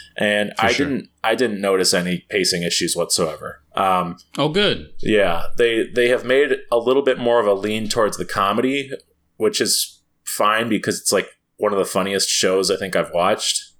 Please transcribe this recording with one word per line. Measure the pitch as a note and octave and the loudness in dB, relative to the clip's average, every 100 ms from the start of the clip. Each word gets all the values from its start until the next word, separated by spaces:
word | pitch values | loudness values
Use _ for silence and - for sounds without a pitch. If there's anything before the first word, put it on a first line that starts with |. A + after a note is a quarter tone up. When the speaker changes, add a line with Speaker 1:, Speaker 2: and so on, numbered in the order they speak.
| - - | -16 -4
Speaker 1:
And | G#2 G#2 G#2 - | 0 0 -2 0
Speaker 2:
For | A#2 | 0
Speaker 1:
I | |
Speaker 2:
sure. | B2 C#3+ | 0 -2
Speaker 1:
didn't, | B2+ - _ | -4 -8 _
I | A#2 | -2
didn't | A#2 A#2+ G2+ | 2 0 0
notice | G2 F#2+ F2+ | 0 2 2
any | F#2+ F2+ F2 - | 0 0 -4 -2
pacing | G#2 F2 F2 | -2 0 -2
issues | F2 - E2+ E2+ | -2 -2 -2 -2
whatsoever. | E2 - E2 D2+ - - _ - | -2 0 -2 -4 -12 -16 _ -2
Um, | F#2+ F#2 F2 F2 _ - | 0 0 -2 -8 _ -4
Speaker 2:
Oh, | C#3 | -2
good. | F3 G3+ F#2+ - - | 0 0 -2 -6 -4
Speaker 1:
yeah, | - G#2 F#2 E2+ - - | 0 2 2 2 0 2
they, | A#2 A2+ - | 2 2 -2
they | A#2 A#2+ | 0 2
have | A#2+ A2+ | 2 2
made | C3+ D3 - - | 2 2 -2 0
a | A#2+ | 0
little | A#2+ C3 | 2 2
bit | C3 B2+ | 2 0
more | A#2+ A#2+ | 2 4
of | G#2 | 4
a | |
lean | G2 G#2+ A2 G#2+ | 0 0 -4 -2
towards | A#2 G#2 F2 | 0 0 -2
the | F2+ | -6
comedy, | - G2 G#2+ B2+ C#3 C3 - _ _ _ _ | 0 0 2 0 -2 -6 -12 _ _ _ _
which | G#2+ - | -2 0
is | G#2+ - - - _ _ - | 0 0 -4 -10 _ _ -12
fine | - G#2+ A2 A#2 | 0 2 2 0
because | G2+ A2 F#2+ | -2 -2 -4
it's, | - | 0
like, | G2+ - _ _ _ | 0 -2 _ _ _
one | G#2 | 0
of | G2+ | 0
the | F2+ | 0
funniest | G2 G2 G2 - | -2 -2 -2 -2
shows | - F#2+ F#2+ F#2+ | 0 2 2 2
I | F#2+ | -2
think | F#2+ F2 | 0 -2
I've | D#2+ | 0
watched. | E2+ F2+ - - - - | 0 2 0 -2 -6 -10